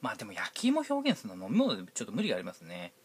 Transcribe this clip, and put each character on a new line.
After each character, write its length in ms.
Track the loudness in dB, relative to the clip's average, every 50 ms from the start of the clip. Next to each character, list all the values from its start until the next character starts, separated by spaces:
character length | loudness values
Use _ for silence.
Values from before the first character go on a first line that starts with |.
ま 100 | -2 -4
あ 40 | -4
で 80 | -4 -8
も 100 | -10 -6
焼 180 | -6 -6 -6 -6
き 140 | 2 4 4
芋 160 | 4 4 2 2
表 220 | 0 0 2 2
現 100 | 2 2
す 80 | 0 -10
る 80 | -10
の 100 | -8 -4
は 40 | 2
飲 60 | 4
み 40 | 4
物 160 | 6 6 4
で 60 | -2 -4 -8
ち 100 | -8 -8 -8
ょ 20 |
っ 0 |
と 60 | -4
無 100 | -2 -2
理 80 | 0 0
が 60 | 0
あ 20 | -2
り 80 | -2
ま 80 | -6 -10
す 80 | -12
ね。 320 | -14 -12 -10 -10 -10 -10 _ _ _